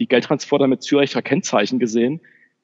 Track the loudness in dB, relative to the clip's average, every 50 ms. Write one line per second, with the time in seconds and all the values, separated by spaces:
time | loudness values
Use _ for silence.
0 | -2 0 2 2 2 0 -2 -4 -2 0 0 2 2 2 0 0 -2 0 2 2
1 | 2 2 -2 -4 -4 -2 -2 -2 -2 0 0 0 0 0 0 -2 -2 0 0 0
2 | 0 0 -2 -4 -10 _ _ _ _ _ _ _